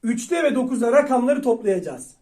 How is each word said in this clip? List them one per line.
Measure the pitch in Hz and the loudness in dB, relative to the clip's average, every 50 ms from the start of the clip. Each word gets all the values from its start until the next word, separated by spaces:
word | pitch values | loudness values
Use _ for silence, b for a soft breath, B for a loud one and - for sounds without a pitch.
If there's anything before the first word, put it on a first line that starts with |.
| - | -2
Üçte | 226 240 240 - - 339 339 330 | -4 -4 -4 -4 -4 -2 0 0
ve | 294 - | 0 0
dokuzda | 254 247 254 262 226 233 233 | 0 -2 -2 -2 -2 0 4
rakamları | 240 285 285 285 262 247 240 254 285 285 | 4 4 4 4 2 0 2 2 0 0
toplayacağız. | 285 254 226 226 220 208 190 185 180 156 131 127 127 - - _ | 2 0 -2 0 0 -2 -2 -2 -2 -8 -12 -14 -16 -20 -20 _